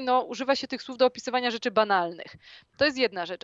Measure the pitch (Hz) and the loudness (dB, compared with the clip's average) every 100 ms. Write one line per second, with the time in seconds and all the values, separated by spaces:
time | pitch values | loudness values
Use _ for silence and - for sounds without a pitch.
0 | 254 254 262 233 262 277 - 254 - 247 | 4 2 0 -6 -2 -2 -2 -10 -8 2
1 | 254 - - 247 247 226 247 202 214 190 | 2 2 -4 -2 -2 -2 0 2 4 2
2 | 170 170 - - - - _ - 294 262 | 2 -6 -16 -18 -20 -20 _ 0 0 2
3 | 233 185 170 180 | 0 0 -6 -8